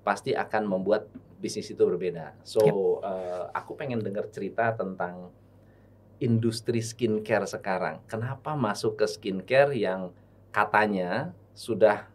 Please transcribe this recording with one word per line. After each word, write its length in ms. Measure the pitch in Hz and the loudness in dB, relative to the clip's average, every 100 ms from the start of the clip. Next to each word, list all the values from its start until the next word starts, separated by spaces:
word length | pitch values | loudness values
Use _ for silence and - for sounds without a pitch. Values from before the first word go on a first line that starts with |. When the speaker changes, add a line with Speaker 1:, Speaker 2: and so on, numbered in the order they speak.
Speaker 1:
pasti 320 | 104 101 - | 0 -2 0
akan 320 | - 101 110 107 | -2 0 0 0
membuat 380 | 95 95 110 - - - - | 0 2 0 0 -18 -20 -10
bisnis 320 | - 107 92 | -8 -8 -8
itu 120 | - | 2
berbeda. 500 | 104 90 90 82 73 - | 2 4 -2 -6 -12 -16
So, 180 | - 110 | -4 4
Speaker 2:
Yep. 140 | 107 101 92 87 | 4 4 0 0
Speaker 1:
eh, 400 | 98 92 90 90 - | -4 -6 -6 -8 -6
aku 220 | - - | -8 -10
pengen 260 | - 143 117 | -10 -4 -4
denger 240 | 101 101 - | -4 -6 -6
cerita 420 | - 98 - 117 | -8 -6 0 0
tentang 560 | 113 95 92 87 90 90 - - - - - - - - - | 0 -6 -4 -6 -8 -16 -20 -20 -20 -20 -20 -20 -20 -20 -4
industri 640 | 127 113 113 110 - 117 | 2 2 2 -2 -2 -2
skincare 640 | 110 - 113 107 107 104 | -4 -2 0 0 0 0
sekarang. 560 | 95 - 101 92 82 80 - | 0 -6 -4 -2 -2 -6 -8
Kenapa 480 | 110 120 135 151 151 | -6 -6 -8 -6 -2
masuk 400 | 110 101 113 107 | -2 0 -4 0
ke 80 | |
skincare 720 | 107 - 101 95 - 127 147 127 | -2 -2 -6 -6 2 4 4 2
yang 320 | 95 95 90 - - - - | -2 -2 -6 -12 -20 -20 -4
katanya 800 | 104 107 107 107 98 87 107 165 - - | 0 4 4 4 0 -2 -4 -4 -12 -20
sudah 560 | - - 101 107 101 - | -16 -6 6 6 6 -4